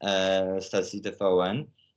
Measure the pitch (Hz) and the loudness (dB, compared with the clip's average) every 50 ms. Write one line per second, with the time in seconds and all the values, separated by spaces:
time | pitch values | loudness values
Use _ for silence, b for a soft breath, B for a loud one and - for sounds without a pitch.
0 | - 101 98 95 95 95 95 95 95 92 95 95 92 - - 101 90 - - 101 | -4 0 0 2 2 2 2 2 2 0 -2 -4 -4 -2 -2 -2 -2 -2 -6 -8
1 | 98 101 95 - 101 95 92 92 90 92 104 143 151 - _ b b b b | -8 -8 -6 -2 0 2 4 4 4 2 0 -4 -6 -8 _ b b b b